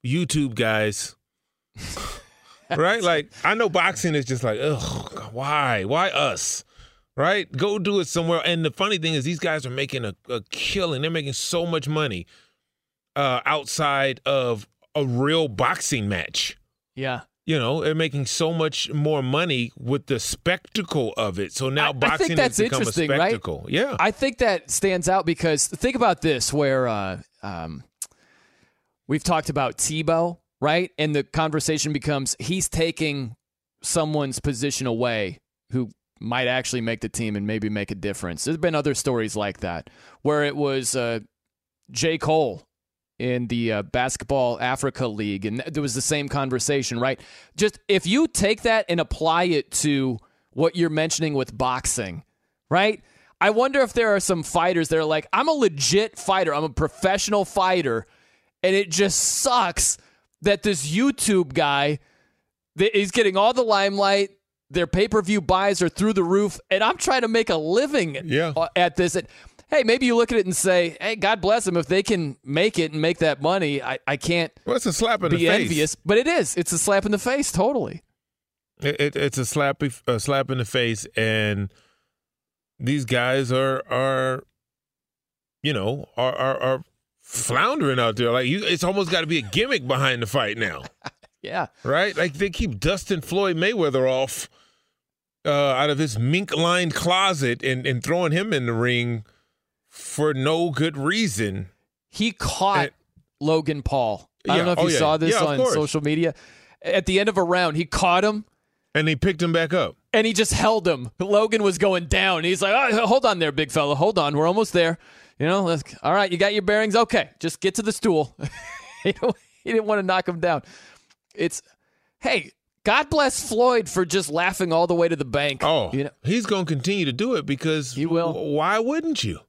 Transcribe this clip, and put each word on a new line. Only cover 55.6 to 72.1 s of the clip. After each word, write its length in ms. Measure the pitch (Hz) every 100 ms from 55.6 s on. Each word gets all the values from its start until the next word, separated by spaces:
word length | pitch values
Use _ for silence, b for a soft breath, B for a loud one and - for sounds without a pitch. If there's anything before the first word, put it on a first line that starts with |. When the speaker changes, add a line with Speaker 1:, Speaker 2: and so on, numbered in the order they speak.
| 220 143 135 190 220 -
Speaker 2:
fighter. 360 | - 190 170
I'm 100 | 147
a 40 | 156
professional 760 | 131 156 - 190 196 - 208
fighter, 600 | 190 - 185 185 143 113 - b b b b b
and 120 | 185 190
it 140 | 196
just 280 | 160 196 -
sucks 800 | - - 269 247 190 - - - b b b _
that 200 | 180 202
this 280 | 208 175 143
YouTube 600 | 175 269 - - 196 160
guy 460 | 135 147 143 147 151 _ _ _ _ _ _ _ -
that 200 | 202 214
is 120 | 202
getting 260 | 240 214 190
all 160 | 214
the 100 | 247
limelight, 680 | 233 202 196 196 196 202 196 _ _ _ _
their 160 | 160 175
pay-per-view 560 | 180 208 214 180 208
buys 400 | 156 185 202 190
are 80 | 175
through 240 | - 208
the 100 | 196
roof, 340 | 175 196 208 - -
and 120 | 190
I'm 140 | 220 359
trying 240 | - 262
to 80 | 233
make 220 | 226 226
a 60 | 165
living 600 | 156 202 277 285 170 139
Speaker 1:
Yeah. 300 | - 127 165 151
Speaker 2:
a-, 120 | 165 -
at 200 | 175 -
this." 180 | 175 185
And, 120 | - B B B B
hey, 160 | 302
maybe 200 | 226 247 254
you 100 | 233
look 160 | 233
at 60 | 233
it 60 | 185
and 80 | 175
say, 400 | 185 180 170 156
"Hey, 160 | 196 220
God 240 | 190 214
bless 240 | 190 226
them 120 | 196 170
if 100 | 156
they 160 | 185
can 340 | 202